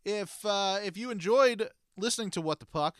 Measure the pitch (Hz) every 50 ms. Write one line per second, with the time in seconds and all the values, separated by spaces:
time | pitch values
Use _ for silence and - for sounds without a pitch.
0 | - 202 208 208 202 - - - - 214 202 196 196 190 190 202 208 190 165 196
1 | 240 254 226 190 165 202 240 269 269 254 233 202 220 - - _ _ _ _ 190
2 | 202 240 - - 220 190 - 175 160 160 151 - - - - 156 147 160 -